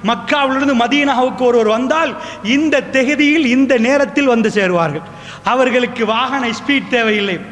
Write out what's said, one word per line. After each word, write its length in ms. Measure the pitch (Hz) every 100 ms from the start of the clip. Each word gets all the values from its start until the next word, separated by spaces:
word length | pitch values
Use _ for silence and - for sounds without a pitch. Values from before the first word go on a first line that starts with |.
மக்காவிலிருந்து 680 | 196 233 - 294 277 262 277
மதீனாவுக்கு 640 | 247 233 285 285 247 254 185
ஒருவர் 280 | 247 240 220
வந்தால் 500 | 220 254 311 311 202 - -
இந்த 380 | 202 277 311 277
தேதியில் 680 | - 262 254 285 294 311 262
இந்த 320 | 254 262 254
நேரத்தில் 480 | 226 277 277 285 277
வந்து 220 | 233 220
சேருவார்கள். 540 | 208 185 175 165 147 - - - -
அவர்களுக்கு 600 | 196 254 254 247 240 240 214
வாகன 420 | 220 254 269 240
ஸ்பீட் 400 | 226 - 277 -
தேவையில்லை. 500 | 240 226 214 202 170 -